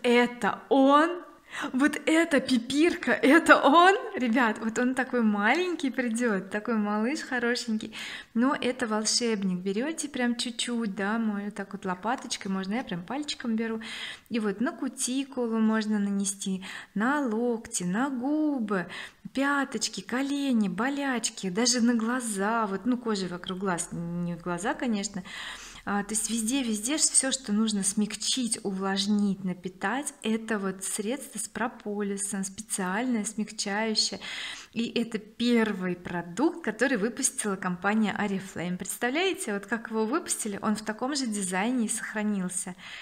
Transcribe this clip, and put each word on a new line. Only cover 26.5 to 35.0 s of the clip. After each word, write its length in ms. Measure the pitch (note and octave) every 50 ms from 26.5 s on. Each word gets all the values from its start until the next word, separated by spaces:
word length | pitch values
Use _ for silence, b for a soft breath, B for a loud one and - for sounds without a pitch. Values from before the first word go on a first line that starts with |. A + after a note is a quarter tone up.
| C4+ C#4
везде 360 | B3+ A3+ G#3+ G#3 G#3 A#3+ D#4
ж 40 | D4+
все, 300 | - - - - - C4+
что 220 | B3+ - - - G#3
нужно 300 | G#3+ A3+ A3 G#3 G3+ F#3+
смягчить, 760 | - - G#3 G#3 G#3 - - - - - C4 B3 A3 - - -
увлажнить, 800 | G3+ F#3+ F#3+ G3 F#3+ G3 G3 G3+ G#3 G#3 G#3 G3+ G3+ F#3 F#3+ -
напитать, 720 | F3+ F3+ F#3 - F3+ - - - G3 G3+ C4+ D4 - - -
это 380 | - A3 A3 A3+ A3+ A3 A3+ G3+
вот 240 | G3 F#3+ F#3 G3 -
средство 560 | - - - G3+ G#3+ C4 - - - - G3
с 80 | -
прополисом, 960 | - - - A3 B3 B3 - - G#3 G#3 G#3 G#3 G3 G3+ G3 - - - G3 F#3+
специальное, 840 | F#3+ F#3+ - A3 - - - F#3 F3+ F#3+ G#3+ B3+ B3+ A#3+ G#3+ G3+
смягчающее. 920 | - - - G#3+ - G#3+ - - G3+ G3 G#3 A3 A3+ G#3+ - - - - - B B B B B B B B B B B
И 140 | A3 A#3
это 300 | - - A#3